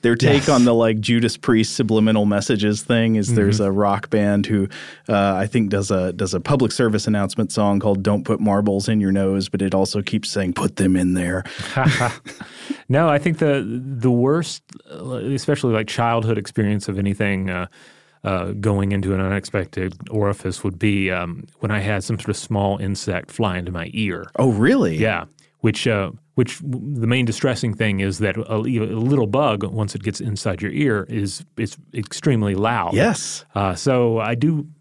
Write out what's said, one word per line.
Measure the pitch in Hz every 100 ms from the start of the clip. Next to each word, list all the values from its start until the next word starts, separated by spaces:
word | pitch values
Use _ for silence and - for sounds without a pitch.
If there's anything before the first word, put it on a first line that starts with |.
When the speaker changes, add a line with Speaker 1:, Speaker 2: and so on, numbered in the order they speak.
Speaker 1:
their | 117 120
take | 127 143 143
Speaker 2:
Yes. |
Speaker 1:
on | 135 123
the, |
like, | 117 113 110
Judas | 107 117 117 -
Priest | - 113 107 -
subliminal | 113 110 110 110 104
messages | 101 95 113 104 104
thing | - 117 113 110
is | 101 117
there's | 101 107
Speaker 2:
Mm-hmm. | 98
Speaker 1:
a |
rock | 98 101 101 -
band | 110 104 101 101
who, | 107 98 - - - -
uh, | 104 98 95
I | 101
think | 123 104
does | 98 98
a, | 95 92
does | 87 98
a | 90
public | - 147 117
service | - 120 107 107
announcement | 104 98 - 104
song | - 104 101
called | 107 98
Don't | 98 104
Put | - 107
Marbles | 104 101 104 98 101
in | 110
Your | 98
Nose, | 98 95 98 98
but | 98
it | 95 95
also | 95 104
keeps | 101 110 -
saying, | 104 92
"Put | 87 98 -
them | 95 92
in | 92
there." | 90 87 92 95 - - -
Speaker 2:
<laughs> | 131 127 123 - - - - - - 285 -
No, | 131 165
I | 147
think | 151 160
the, | 156 139
the | 101 120 131 131 127
worst, | 123 127 160 165 - _ - -
uh, | - 131 127
especially, | 117 139 - 147 127 110
like, | 107
childhood | - 117 117 110 107
experience | 104 - 104 104 -
of | 98
anything, | 101 98 104 98 92
uh, | 90 87 - - - _ _
uh, | 107 92 90
going | 104 107 101 98
into | 98 95
an | 95
unexpected | 95 98 - 104 90 - 92 87 -
orifice | 107 101 98 92 90
would | 101 90
be, | 107 101 95
um, | 90 87 85 - _
when | 107
I | 104
had | 95 104
some | - 110
sort | -
of | 101
small | - 104 101 98
insect | 98 95 - 87 -
fly | - 110 90
into | 87
my | 87 85
ear. | 107 104 85 90 -
Speaker 1:
Oh, | 131
really? | 104 127 269 123 78
Speaker 2:
Yeah, | 107 87 82 _ _ _
which, | 113 107 127
uh, | 107 92 - _
which | - 123 -
w-, | 151 127 120 139
the | 113
main | 127 120
distressing | 113 139 120 113 98
thing | 110 95
is | 98 90
that | 101 98
a, | - 110
a |
little | 117 120 107 110 120 143 110
bug, | 127 147 107
once | 101 101 104
it | 101
gets | 104 98
inside | 117 101 110 90
your | 104
ear, | - 147 104 95
is, | 113 101 - - -
is | 110 - -
extremely | - 107 - - 120 104 95
loud. | 107 120 85 -
Speaker 1:
Yes. | 202 208 - - -
Speaker 2:
Uh, | 101 98 87
so | - 127 120 113
I | 110
do | 120 147 160 147 -